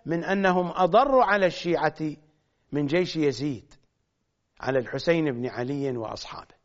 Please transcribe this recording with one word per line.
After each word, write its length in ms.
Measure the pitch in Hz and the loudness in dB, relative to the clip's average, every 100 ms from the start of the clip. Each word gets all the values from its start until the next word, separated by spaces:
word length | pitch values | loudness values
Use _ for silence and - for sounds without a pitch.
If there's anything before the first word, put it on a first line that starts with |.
| 151 | -4
من 180 | 170 | -4
أنهم 480 | 170 196 196 180 180 | 0 2 2 2 0
أضر 460 | 170 185 202 277 262 | 2 4 6 6 4
على 260 | 208 202 185 | 4 4 2
الشيعة 680 | - 175 160 156 - 156 147 _ _ _ _ - | 0 -2 0 0 -2 -8 -8 _ _ _ _ -8
من 140 | 147 143 | -4 0
جيش 300 | 170 180 160 | 0 0 0
يزيد 580 | 147 120 147 113 - - _ _ _ _ _ _ _ - | -2 -2 -6 -8 -14 -20 _ _ _ _ _ _ _ -10
على 180 | 123 135 | -2 -2
الحسين 460 | 120 135 170 170 | -2 -6 0 2
بن 220 | 156 120 123 | 0 -2 -6
علي 500 | - 123 143 139 123 | -6 -6 -4 -4 -4
وأصحابه. 580 | 110 113 - - - _ | -8 -10 -12 -16 -18 _